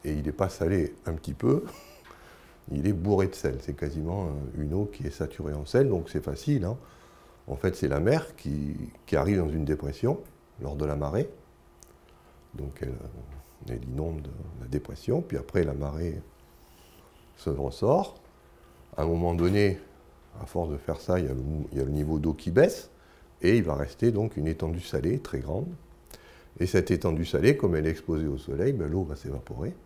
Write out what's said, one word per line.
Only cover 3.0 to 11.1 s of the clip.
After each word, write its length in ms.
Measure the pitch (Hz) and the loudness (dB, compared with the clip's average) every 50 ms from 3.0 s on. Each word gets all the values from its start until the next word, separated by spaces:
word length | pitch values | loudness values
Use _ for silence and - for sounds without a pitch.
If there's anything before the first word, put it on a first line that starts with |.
| 85 104 101 95 95 | 4 4 6 6 4
de 80 | - - | 2 0
sel. 240 | - - 73 65 65 | -2 -2 -2 -2 -2
C'est 140 | - - 71 | -6 -8 -6
quasiment, 520 | - 76 73 80 80 76 82 90 101 95 | -4 -4 -4 -2 -4 -4 -2 -2 -2 -2
euh, 360 | 80 71 71 71 65 - 76 | -4 -4 -6 -6 -6 -4 -4
une 100 | 73 73 | -2 0
eau 120 | 80 98 107 | 0 0 -2
qui 220 | 104 - - 135 | -2 -4 -6 -6
est 40 | - | -8
saturée 420 | - - 82 76 - - 80 78 | -4 -4 -6 -4 -4 -6 -6 -4
en 140 | 73 73 73 | -4 -4 -6
sel, 220 | - - 123 139 135 | 2 4 4 6 6
donc 200 | 101 87 73 - | 4 0 -2 -2
c'est 140 | - 76 | -4 -4
facile, 420 | - - 71 - - 147 147 127 87 | -4 -4 -6 -4 0 0 2 2 2
hein. 120 | 90 117 - - - - - - - - - - - - - - - | -2 -4 -6 -10 -18 -20 -20 -20 -20 -20 -20 -20 -20 -20 -20 -8 -8
En 80 | 62 | -6
fait, 180 | - - 95 90 | -2 0 -2 0
c'est 140 | - - 69 | 0 0 2
la 100 | 67 73 | 2 4
mer 380 | 82 107 147 160 143 - - | 4 4 4 4 2 -4 -16
qui, 400 | - - - 71 73 71 73 - - 76 76 - - - | -8 -6 -4 -4 -2 -2 -4 -4 -6 -8 -10 -12 -18 -6
qui 100 | - - | 0 2
arrive 220 | 76 69 92 104 92 | 2 4 4 4 4
dans 100 | 85 76 | 2 2
une 160 | 73 80 76 | 0 0 0
dépression 560 | 71 76 73 - 71 71 - - 120 160 202 - - - - _ _ - - | 0 0 0 -2 -6 -4 0 0 0 0 0 -4 -16 -20 -20 _ _ -12 -8
lors 160 | - 69 71 | -8 -6 -4
de 80 | 71 76 | -2 -2
la 120 | 73 73 | -2 0
marée. 320 | 73 73 71 | 0 -2 0